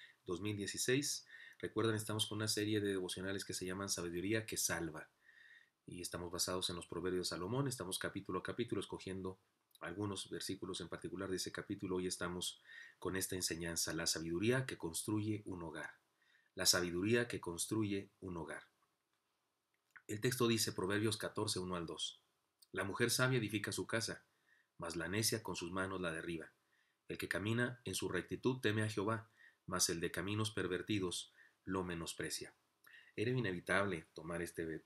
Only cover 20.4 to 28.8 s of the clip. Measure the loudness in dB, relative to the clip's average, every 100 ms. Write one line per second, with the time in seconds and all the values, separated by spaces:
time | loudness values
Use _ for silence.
20.4 | 6 6 4 2 2 4 4 2 -2 -2
21.4 | 0 0 0 -2 -4 -4 -6 -6 _ _
22.4 | _ _ -10 -4 -2 2 4 6 4 4
23.4 | 2 0 0 -2 0 0 0 -6 -12 _
24.4 | _ _ _ _ -6 -2 0 2 2 2
25.4 | -2 -4 -4 -2 -2 0 -2 -2 -4 -4
26.4 | -6 _ _ _ _ _ _ -6 -2 0
27.4 | 2 2 2 -2 -6 -2 0 0 -2 0
28.4 | 2 2 2 2